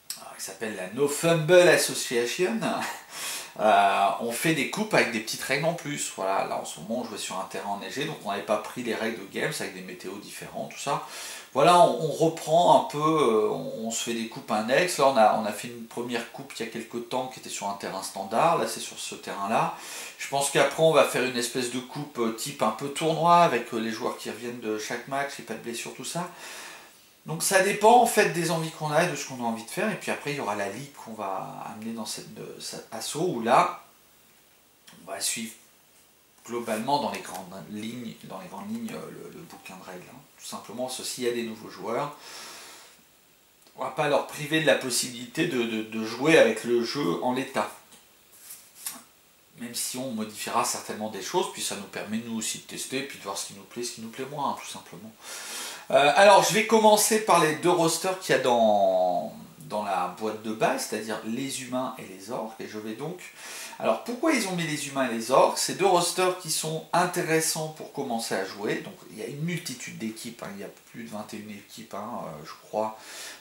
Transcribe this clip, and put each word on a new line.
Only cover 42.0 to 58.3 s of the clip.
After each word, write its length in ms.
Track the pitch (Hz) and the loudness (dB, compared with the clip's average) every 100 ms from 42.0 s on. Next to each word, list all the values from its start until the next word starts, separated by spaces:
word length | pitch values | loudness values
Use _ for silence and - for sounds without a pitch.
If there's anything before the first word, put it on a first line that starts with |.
| 147 - - - - - - - - - _ _ _ _ _ _ _ | -4 -8 -16 -16 -14 -16 -18 -20 -20 -20 _ _ _ _ _ _ _
on 80 | - | -10
va 80 | 131 | -8
pas 180 | 135 147 | -2 0
leur 200 | 135 - | 0 0
priver 320 | - 147 156 | -6 -2 2
de 60 | 147 | 4
la 100 | - | 4
possibilité 720 | 127 117 127 120 123 - - | 2 -2 -2 -6 -8 -2 0
de, 160 | 127 | 0
de, 180 | 113 110 | 0 -2
de 220 | 110 113 | -4 -4
jouer 340 | 110 120 143 156 | -4 0 6 8
avec 240 | 113 110 | 8 4
le 220 | 120 120 | 2 2
jeu 360 | 117 143 147 82 | 2 0 0 0
en 80 | 123 | 0
l'état. 360 | 127 131 110 104 - - - _ _ _ - - - - - - - - _ _ _ _ - | -2 -2 -2 -4 -8 -20 -20 _ _ _ -20 -20 -20 -20 -14 -12 -12 -18 _ _ _ _ -16
Même 160 | 120 | -10
si 220 | 117 - 127 | -6 -6 -4
on 160 | 110 | -6
modifiera 520 | 110 107 - - 107 | -4 -6 -6 -4 0
certainement 460 | - 110 - 104 107 | 0 -2 -6 -6 -6
des 120 | 98 | -8
choses, 280 | 92 - - | -2 -2 -2
puis 100 | - | -4
ça 120 | 107 | -6
nous 140 | 101 98 | -6 -8
permet 300 | 98 98 110 | -10 -6 -4
nous 180 | 117 113 | -4 -4
aussi 220 | 110 - | -4 -6
de 60 | |
tester, 380 | - - - 131 | -10 -10 -6 -6
puis 160 | 139 - | -6 -10
de 60 | |
voir 120 | 98 98 | -8 -8
ce 120 | - | -8
qui 60 | |
nous 80 | 104 | -12
plaît, 200 | 95 117 | -14 -8
ce 120 | 120 | -8
qui 80 | - | -8
nous 80 | 113 | -12
plaît 160 | - 131 | -10 -8
moins, 200 | 151 123 | -4 -4
hein, 60 | 101 | -4
tout 100 | - | -8
simplement. 420 | - - 170 - - - - - - - - - | -14 -14 -16 -18 -18 -14 -12 -10 -10 -10 -12 2
Euh, 220 | 135 147 185 | 6 8 10
alors, 260 | 202 190 | 10 10
je 100 | 180 | 8
vais 120 | 190 220 | 4 4
commencer 540 | 226 214 208 - 214 | 6 8 8 6 2
par 200 | 208 170 | 6 6
les 140 | 160 147 | 6 4
deux 140 | 170 | 4
rosters 480 | 180 165 - 190 - | 4 4 2 -2 -4
qu'il 160 | - | 2